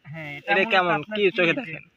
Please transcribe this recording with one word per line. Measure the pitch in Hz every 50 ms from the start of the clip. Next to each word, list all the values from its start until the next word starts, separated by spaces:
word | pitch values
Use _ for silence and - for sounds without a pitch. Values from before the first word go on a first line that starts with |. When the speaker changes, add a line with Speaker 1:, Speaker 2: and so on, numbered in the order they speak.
| _
Speaker 1:
হ্যাঁ, | 139 156 165 156 143 143
এটা | 143 - -
Speaker 2:
এটা | 202 190 190
Speaker 1:
মূলত | 226
Speaker 2:
কেমন? | 202 185 180 175
Speaker 1:
আপনার | 160 151 156 208
Speaker 2:
কি | 214 208
Speaker 1:
কি | 202 180 -
Speaker 2:
চোখে | 180 175 165 156
Speaker 1:
যে | 277
Speaker 2:
দেখেন? | 240 160 156 - - _ _